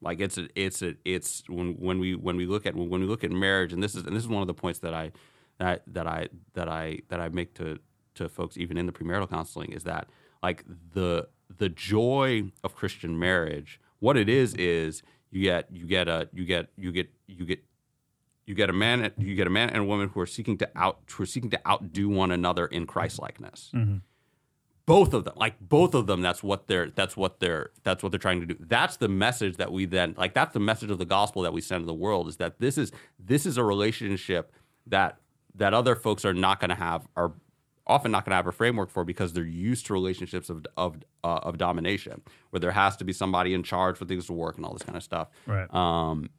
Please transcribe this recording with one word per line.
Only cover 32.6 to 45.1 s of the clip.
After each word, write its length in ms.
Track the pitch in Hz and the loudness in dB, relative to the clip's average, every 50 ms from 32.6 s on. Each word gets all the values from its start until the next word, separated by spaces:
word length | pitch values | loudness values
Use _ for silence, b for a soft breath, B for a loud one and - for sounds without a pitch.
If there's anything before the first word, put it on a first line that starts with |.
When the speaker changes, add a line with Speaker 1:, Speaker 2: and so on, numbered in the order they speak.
| 117 135 131 | -2 0 0
Speaker 1:
is, 140 | 151 127 - B B B B B | 0 -2 -4 B B B B B
this 300 | - 95 92 127 147 - | -12 0 2 2 2 2
is 100 | 185 131 | 0 0
a 60 | 123 120 | 2 2
relationship 880 | 104 101 101 104 110 113 - 117 98 98 92 - - 92 85 80 - b b b b b b b - | 2 4 4 2 0 0 -2 -4 -4 -4 -4 -2 -2 -2 -2 -2 -6 b b b b b b b 0
that, 300 | 104 98 95 - - - _ _ _ _ _ _ - | 2 2 2 2 0 -6 _ _ _ _ _ _ -2
that 180 | 95 107 98 | 0 2 4
other 220 | 107 120 120 127 127 | 4 4 4 4 2
folks 300 | 117 - 110 104 - - | 2 2 0 0 2 0
are 100 | 101 90 | 0 0
not 240 | 90 95 95 98 - | 2 2 2 2 2
gonna 160 | - 87 87 | 0 -2 -2
have, 320 | 87 85 85 85 82 - - _ | -2 -2 -2 -4 -4 -6 -6 _
are, 180 | 87 87 85 82 - - _ _ _ _ _ _ _ _ | -2 -2 -2 -4 -8 -18 _ _ _ _ _ _ _ _
often 260 | - 117 135 - 117 | 2 2 2 4 2
not 120 | 107 95 95 | 0 0 0
gonna 120 | 104 98 | 2 0
have 100 | 92 90 | 2 0
a 60 | 90 | 0
framework 380 | - - 113 120 120 110 95 - | 0 0 0 2 2 0 -4 -2
for 140 | - 98 87 | -2 -4 -4
because 280 | 87 87 - 98 85 | -2 -2 -2 -2 -2
they're 120 | 82 87 82 | -2 -4 -4
used 420 | 82 82 85 92 113 127 - - | -4 -4 -4 -2 -2 -2 -2 -2
to 60 | - | -2
relationships 560 | 104 92 92 92 90 - 92 87 - 90 - - | -2 0 0 -2 -4 -6 -8 -8 -8 -8 -8 -8
of, 140 | 85 80 76 - - | -10 -10 -12 -10 -4
of, 200 | - 90 87 78 73 - _ _ _ - | -4 -4 -4 -4 -8 -16 _ _ _ -2
uh, 160 | 85 85 78 | -2 -2 0
of 160 | - 85 85 82 | -2 -4 -2 0
domination, 640 | 87 87 87 85 85 92 101 95 - - - 71 - b b b b b | 0 0 0 0 0 0 -2 -2 -4 -10 -14 -16 -18 b b b b b
where 100 | - 92 | -4 0
there 100 | 85 87 | 0 2
has 260 | 92 104 98 98 95 - | 4 6 4 4 4 0
to 60 | 92 | -4
be 80 | 92 | -6
somebody 420 | 92 - 98 95 95 90 90 90 95 | -2 -2 0 2 2 2 2 2 0
in 80 | 92 | 0
charge 340 | 85 - 101 90 92 92 90 | -2 -2 0 2 2 2 0
for 80 | - 95 | -2 -6
things 220 | 90 92 90 87 | -6 -6 -6 -6
to 60 | - | -6
work 240 | 87 85 82 82 82 | -6 -4 -4 -6 -6
and 80 | 82 82 | -8 -10
all 80 | 82 | -10
this 100 | - - | -10 -12
kind 140 | - - - | -12 -10 -10
of 60 | 87 | -12
stuff. 260 | - - | -8 -6